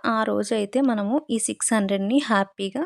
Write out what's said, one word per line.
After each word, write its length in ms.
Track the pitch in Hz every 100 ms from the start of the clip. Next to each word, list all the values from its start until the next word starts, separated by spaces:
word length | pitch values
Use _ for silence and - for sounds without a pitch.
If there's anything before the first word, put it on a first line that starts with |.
| -
ఆ 120 | 220
రోజైతే 560 | 220 208 208 226 202 254
మనము 340 | 269 220 202 269 -
ఈ 80 | 226
సిక్స్ 320 | - 214 -
హండ్రెడ్ని 440 | 220 196 202 196 269
హ్యాపీగా 640 | 285 208 196 - 196 247